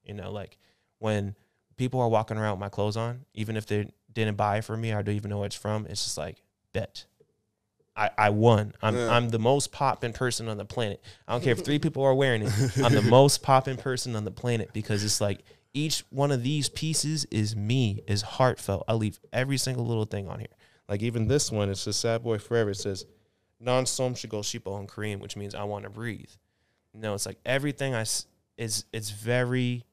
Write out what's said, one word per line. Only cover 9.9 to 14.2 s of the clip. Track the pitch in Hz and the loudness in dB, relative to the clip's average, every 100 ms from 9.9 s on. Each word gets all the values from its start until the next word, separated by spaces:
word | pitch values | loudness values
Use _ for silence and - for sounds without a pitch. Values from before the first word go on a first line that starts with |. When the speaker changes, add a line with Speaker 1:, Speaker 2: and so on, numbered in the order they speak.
| - 120 | 0 -6
Speaker 1:
person | 110 127 - 113 | -2 -2 -2 -6
on | 104 | -8
the | 101 | -6
planet." | - 110 - - - - | -4 -4 -4 -12 -20 -4
I | |
don't | 120 | 0
care | 135 | 2
if | 117 123 | 0 2
three | 147 | 0
people | 156 135 | 0 2
are | 135 | 4
wearing | 131 135 113 | 4 4 2
it. | 104 101 131 123 | 2 2 2 4
I'm | 120 | 6
the | - | 6
Speaker 2:
<laughs> | 107 | 8
Speaker 1:
most | 127 139 - | 10 8 6
poppin' | - 135 135 127 | 4 4 4 -4
person | 135 123 127 | -4 -4 -2
on | 113 | -4